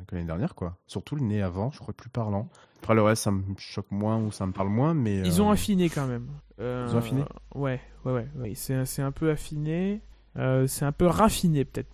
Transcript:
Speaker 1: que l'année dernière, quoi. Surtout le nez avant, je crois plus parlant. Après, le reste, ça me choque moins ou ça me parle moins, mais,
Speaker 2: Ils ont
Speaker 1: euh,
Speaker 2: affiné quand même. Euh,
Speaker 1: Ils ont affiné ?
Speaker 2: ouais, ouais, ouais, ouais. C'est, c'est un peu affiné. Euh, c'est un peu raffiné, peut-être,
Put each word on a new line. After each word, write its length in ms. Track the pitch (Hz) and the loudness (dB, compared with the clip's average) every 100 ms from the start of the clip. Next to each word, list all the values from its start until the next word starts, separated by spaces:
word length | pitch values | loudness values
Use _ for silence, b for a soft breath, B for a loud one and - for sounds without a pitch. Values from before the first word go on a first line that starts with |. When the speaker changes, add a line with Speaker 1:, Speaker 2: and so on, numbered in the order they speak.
| 90 | -8
Speaker 1:
que 80 | |
l'année 120 | 90 82 | -6 -4
dernière, 280 | 82 165 | -2 -4
quoi. 220 | - 87 90 - | -4 -8 -8 -10
Surtout 300 | 101 - 147 | -10 -6 -2
le 60 | |
nez 180 | 117 104 | 0 0
avant, 300 | 95 87 117 | 0 -2 -4
je 80 | - | -4
crois 160 | - | -12
plus 160 | - 117 | -12 -8
parlant. 400 | - 107 101 113 b b b | -4 -2 -2 -4 b b b
Après, 120 | - | 2
le 60 | 110 | 4
reste, 220 | 107 110 | 6 4
ça 80 | 107 | 2
me 100 | 98 95 98 | 0 -2 -8
choque 340 | - - - | -10 -10 -6
moins 280 | 101 107 113 | -2 0 0
ou 120 | 107 | -2
ça 140 | - | -2
me 80 | 95 | -4
parle 160 | 92 98 | -2 0
moins, 240 | 107 147 | 2 2
mais, 280 | 165 113 98 | 2 2 2
Speaker 2:
Ils 200 | 92 170 | 2 4
ont 80 | 208 | 4
Speaker 1:
euh, 60 | |
Speaker 2:
affiné 340 | 202 - 190 175 | 4 2 2 2
quand 180 | 151 135 | 0 -2
même. 200 | 120 120 147 - - | -4 -8 -12 -16 -8
Euh, 260 | 120 123 123 | -6 -4 0
Speaker 1:
Ils 40 | |
ont 40 | 117 | 0
affiné ? 240 | 117 135 143 - - | 2 0 -2 -8 -12
Speaker 2:
ouais, 260 | - 139 123 - - | -4 -2 -4 -8 -8
ouais, 80 | 131 | -4
ouais, 140 | 127 120 147 | -2 -4 -8
ouais. 160 | 117 | -8
C'est, 300 | 107 - 131 | -6 -4 -2
c'est 160 | 127 - | -2 -2
un 120 | 139 | -4
peu 180 | 139 160 | 0 0
affiné. 720 | 151 - 151 151 165 190 214 - - _ - | 0 -2 -4 -2 -2 -2 -4 -10 -20 _ -2
Euh, 300 | 127 131 131 | 2 4 2
c'est 180 | - | 0
un 80 | 143 | -2
peu 140 | - 175 | 4 4
raffiné, 580 | 160 220 - 180 151 | 6 4 4 4 4
peut-être, 240 | 135 - 131 | 2 -4 -10